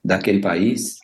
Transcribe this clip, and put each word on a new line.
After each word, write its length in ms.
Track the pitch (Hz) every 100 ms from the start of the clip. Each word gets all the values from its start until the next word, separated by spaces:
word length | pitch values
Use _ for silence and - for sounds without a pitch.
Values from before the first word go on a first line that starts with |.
daquele 380 | 90 95 110 98
país, 560 | 98 85 110 - - -